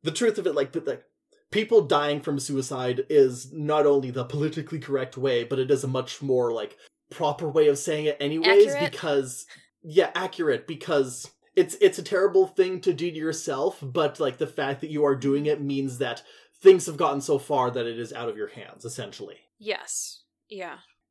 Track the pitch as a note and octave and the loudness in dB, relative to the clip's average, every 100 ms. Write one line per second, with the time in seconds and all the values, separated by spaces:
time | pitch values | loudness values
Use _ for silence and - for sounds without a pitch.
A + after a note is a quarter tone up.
0 | D3+ D#3 A3+ G#3+ F3 C#3+ C3+ D#3+ - A#2 | -6 0 0 0 -2 -2 -2 -4 -6 -8
1 | _ _ _ _ _ G3+ A3 A3+ D3+ D3 | _ _ _ _ _ -4 4 4 4 0
2 | D3 D3 C#3+ C#3+ C3+ C3+ B2+ C3 B2+ B2 | 2 -2 -2 -4 -4 -4 -4 -4 -2 -2
3 | C3 D3+ C3 B2 C3 D#3+ D3 D3+ D3 C#3 | 2 4 4 2 -12 -8 -2 2 4 2
4 | C3 B2+ A#2+ D3+ D3+ E3 C3+ D#3+ B2+ C#3 | 0 -8 -6 -4 -4 -4 -10 -10 -4 -4
5 | B2+ - C3+ A#2+ A#2 C3 C3 C#3 C3+ B2+ | -4 -4 -2 -2 -2 -4 2 0 0 -4
6 | B2+ - C#3+ B2 A#2+ A#2 G#2 - - _ | -6 -8 -2 0 0 -2 -6 -12 -20 _
7 | _ - D#3 C#3+ D#3+ D3+ D3+ C#3 - D3+ | _ -4 -4 -2 -2 4 4 4 -2 -2
8 | D3+ C#3+ C#3+ D#3+ E3 G3+ G#3+ C#4+ D4 - | -2 -2 -4 0 4 6 6 4 -4 -4
9 | E3 C#3+ C3 - - - _ _ E3 D#3+ | -2 0 -2 -10 -16 -20 _ _ 2 4
10 | E3+ F3 F#3 - D#3+ A#2 - D#3 - D3+ | 4 -2 -8 -4 0 0 -4 -12 -2 0
11 | C3 B2+ - _ _ - F3 - G3 F#3+ | 0 -4 -16 _ _ 0 0 4 2 2
12 | - F#3+ G3 F#3 F#3 - F#3 F#3 F#3 D3+ | -4 0 4 4 2 2 0 2 -2 -2
13 | F3 D#3+ D#3+ D#3+ - C#3 D#3 - C#3 B2+ | -4 -4 -6 -4 -6 -2 -2 -4 -6 0
14 | D3 - C#3+ B2+ C#3+ - C#3 C#3 D3+ D3 | 0 0 -4 -2 -6 -4 -4 -4 -6 0
15 | C#3+ C3+ C#3 C#3+ D3+ D3+ C#3 C#3 C3+ B2 | 0 2 0 0 0 -2 -2 -4 -4 -4
16 | B2+ A#2 - - _ _ F#3+ F#3 E3+ D3 | -6 -6 -14 -20 _ _ 8 8 4 -2
17 | D#3+ C#3+ C3+ C#3 - C#3+ B2+ A#2+ A#2 A#2 | 0 0 0 -2 0 0 0 -2 -6 -6
18 | A2+ A#2+ A#2 G#2+ G#2 - F#2 - A#2 - | -10 -8 -8 -6 -10 -10 -20 -16 -14 -12
19 | G#2 - F#2+ - _ _ G#3+ G3 - - | -14 -14 -18 -18 _ _ -8 -8 -8 -10
20 | - - _ _ _ G3+ F3 C#3+ _ _ | -10 -16 _ _ _ -14 -14 -14 _ _
21 | _ | _